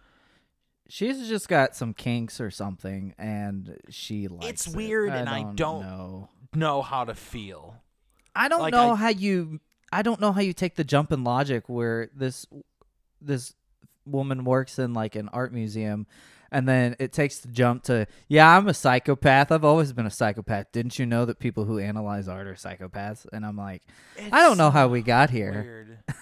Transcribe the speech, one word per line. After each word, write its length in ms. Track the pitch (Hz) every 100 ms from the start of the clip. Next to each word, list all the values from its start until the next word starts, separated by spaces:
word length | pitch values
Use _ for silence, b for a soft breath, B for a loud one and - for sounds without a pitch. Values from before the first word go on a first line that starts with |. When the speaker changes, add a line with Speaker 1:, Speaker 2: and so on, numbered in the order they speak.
| _ _ _ _ _ _ _ _ _
Speaker 1:
She's 380 | - 214 269 226
just 220 | 214 -
got 260 | 160 131 -
some 180 | 117
kinks 460 | 104 123 120 113 -
or 100 | 110
something, 640 | - 101 92 95 98 95 -
and 600 | 107 104 101 98 95 - -
she 380 | - - 107 101
likes 180 | 87 226
Speaker 2:
It's 180 | - 165
Speaker 1:
it. 80 | 165
Speaker 2:
weird, 360 | 220 220 208
Speaker 1:
I 60 | 131
Speaker 2:
and 120 | 123
I 120 | 139
Speaker 1:
don't 120 | 107 104
Speaker 2:
don't 240 | 156 160
Speaker 1:
know. 480 | 95 92 92 95 101 _ 131 156
Speaker 2:
know 260 | 156 139
how 220 | 135 135
to 100 | 117
feel. 680 | 107 - 120 98 85 80 113 _ _ _ _ _
Speaker 1:
I 140 | - 262
don't 140 | 339
Speaker 2:
Like, 100 | 320
Speaker 1:
know 220 | 240 240
Speaker 2:
I 20 | 214
Speaker 1:
how 140 | 226
you, 500 | 202 202 185 160 156 _ _ -
I 100 | 180
don't 200 | 214 220
know 100 | 208
how 80 | 196
you 120 | 196
take 220 | 170 180 -
the 100 | 147
jump 260 | 143 151
in 140 | 143 123
logic 420 | 123 139 120 -
where 420 | 120 117 113 113 139
this, 300 | 131 127 - 143 - _ _ _ _ _
this 320 | 147 135 120 _ _ _ _ _ -
woman 400 | 139 139 131 127
works 340 | 131 127 -
in, 140 | 123
like, 220 | 117 110 107
an 120 | 107
art 180 | 120 127
museum, 560 | 120 110 107 107 104 107 b b b b
and 200 | 139 131
then 260 | 127 123 123
it 120 | 131
takes 280 | - 143 -
the 100 | 123
jump 340 | 120 123 120
to, 240 | - 120 107 b b
"Yeah, 260 | 151 160 180
I'm 120 | 202
a 40 |
psychopath. 760 | 151 139 127 - 139 147 135 143
I've 140 | 160 151
always 260 | 156 147
been 140 | 123 110
a 40 |
psychopath. 600 | - 110 107 101 104 98
Didn't 260 | 117 120 -
you 80 | 123
know 200 | 117 120
that 140 | -
people 260 | 123 110 107
who 120 | 110
analyze 500 | 101 107 104 101 95
art 180 | 92 98
are 60 |
psychopaths?" 720 | 92 95 95 92 101 104 107 -
And 120 | 107 107
I'm 120 | 104
like, 260 | 98 92 _ B B B
"I 120 | 208
don't 220 | 262 330
Speaker 2:
It's 40 | 196
Speaker 1:
know 140 | 151
how 140 | 143 127
Speaker 2:
so 60 |
Speaker 1:
we 100 | 123
got 280 | 113 120 147
here." 200 | 120 98
Speaker 2:
weird. 480 | 104 120 113 110 113 - -